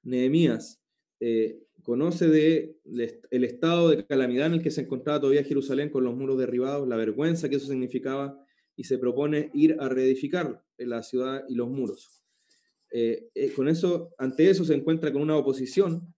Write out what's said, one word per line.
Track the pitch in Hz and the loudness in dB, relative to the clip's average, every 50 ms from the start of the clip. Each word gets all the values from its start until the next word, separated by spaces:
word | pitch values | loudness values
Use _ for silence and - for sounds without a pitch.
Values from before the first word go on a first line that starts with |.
| _ | _
Nehemías, | 123 127 123 127 131 147 170 170 135 113 113 - - - _ _ _ _ _ _ _ _ _ | -4 -2 0 2 2 4 4 4 4 2 0 -6 -14 -20 _ _ _ _ _ _ _ _ _
eh, | 123 117 113 113 113 110 113 - - _ _ _ | -2 0 2 2 0 0 -4 -10 -20 _ _ _
conoce | _ - 120 127 151 175 165 - 175 160 | _ -4 -2 0 0 0 0 2 4 4
de, | 156 156 151 160 165 156 - - - _ _ | 6 6 6 4 2 2 -2 -6 -14 _ _
de | - 104 120 117 113 - - - _ | -10 -6 -6 -6 -6 -6 -16 -10 _
el | 127 127 123 | 0 0 0
estado | 120 - - - 165 170 170 170 165 | 0 -2 -2 0 2 4 4 6 4
de | 151 - - | 4 2 0
calamidad | _ 143 135 131 123 123 127 147 | _ 0 0 0 0 0 0 0
en | 160 170 | 0 0
el | 160 165 | 0 0
que | 151 | -2
se | - 151 | -4 -4
encontraba | 127 - 131 123 - 151 147 147 | -6 -6 -8 -6 -4 -2 -2 0
todavía | 143 135 139 147 139 | 2 4 4 4 2
Jerusalén | 139 139 139 135 135 131 139 147 151 | 0 -2 -2 -2 -2 -2 -2 -2 -2
con | 147 131 127 | -2 -2 -2
los | 120 120 | -2 -2
muros | 127 135 135 135 | -4 -2 -2 0
derribados, | 131 127 117 120 123 127 135 143 143 139 | 0 -2 -2 -2 -2 -2 -2 -2 -4 -4
la | 123 113 | -2 -2
vergüenza | 113 113 110 107 123 147 165 165 165 160 135 | -2 -2 -2 -2 0 0 0 0 0 -2 -2
que | 135 | -2
eso | 139 135 | -2 -2
significaba, | 139 139 131 127 127 - 131 131 135 135 139 139 139 139 - _ _ _ _ _ _ _ | -4 -4 -4 -4 -4 -4 -6 -4 -4 -4 -4 -6 -8 -10 -14 _ _ _ _ _ _ _
y | - 123 | -16 -4
se | - 135 | -4 -4
propone | 123 123 123 110 131 147 147 151 147 151 - - | -2 0 -2 0 0 0 0 0 -2 -2 -2 2
ir | 143 151 160 156 - | 4 6 6 4 2
a | 139 | -2
reedificar | 131 127 131 131 131 131 131 147 139 170 180 165 135 113 - _ _ _ | -2 0 2 2 2 2 2 -2 -4 -2 -2 -4 -4 -8 -12 _ _ _
la | - 123 120 117 117 110 | -12 -8 -6 -6 -8 -8
ciudad | - - 127 127 131 135 135 - | -4 -4 -4 -2 -2 -6 -8 -8
y | - 123 | -6 -4
los | 117 120 120 | -4 -4 -4
muros. | 131 139 127 104 98 - - _ _ _ _ _ _ _ _ _ _ _ _ _ _ _ _ _ | -4 -4 -4 -6 -6 -10 -16 _ _ _ _ _ _ _ _ _ _ _ _ _ _ _ _ _
Eh, | - 117 117 113 113 - - - _ | -4 -2 0 0 -2 -4 -8 -12 _
eh, | 98 135 135 - | -4 -2 -2 0
con | 139 131 | 0 0
eso, | 147 165 165 190 180 175 165 170 - _ | 2 2 2 2 0 0 -2 -4 -10 _
ante | - 131 131 131 - 160 190 | -6 -6 -4 2 4 6 6
eso | 190 165 170 | 6 4 2
se | 156 151 | 2 0
encuentra | 139 - 160 165 165 160 151 | 0 2 0 -2 0 -2 -2
con | 131 139 | -2 -2
una | 151 156 156 | 0 2 2
oposición | 151 135 139 131 131 131 123 - 190 196 175 165 170 - - _ | 2 2 2 -2 -2 -4 -2 0 2 2 2 0 -4 -6 -12 _